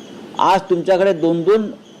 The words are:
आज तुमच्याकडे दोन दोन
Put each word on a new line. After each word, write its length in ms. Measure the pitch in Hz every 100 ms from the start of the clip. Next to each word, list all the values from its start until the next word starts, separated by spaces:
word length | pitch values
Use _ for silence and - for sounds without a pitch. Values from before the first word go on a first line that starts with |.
| - - - -
आज 200 | 160 190 185
तुमच्याकडे 440 | 175 160 185 196
दोन 300 | 170 165 170
दोन 280 | 170 220 208 - - -